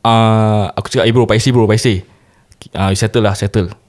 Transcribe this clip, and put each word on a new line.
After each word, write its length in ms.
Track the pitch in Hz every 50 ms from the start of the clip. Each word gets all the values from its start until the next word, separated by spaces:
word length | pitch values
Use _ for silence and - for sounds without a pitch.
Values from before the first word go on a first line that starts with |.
ah, 680 | _ 113 113 113 113 110 110 110 110 107 107 107 101 -
aku 180 | - - - -
cakap, 160 | - 131 -
"Eh, 80 | 113 113
bro, 120 | 123 117
paiseh, 260 | 104 104 110 - 135
bro, 140 | 123 123 113
paiseh." 360 | 104 107 110 - 127 104 92 - _ _ _ _ _ _ _ _ _ _ _ - - _
Ah, 160 | - 95 98
"You 80 | 95
settle 240 | 95 - 107 - 120
lah, 120 | 107 104 98
settle." 360 | - - 101 - 110 92 87 101 _ _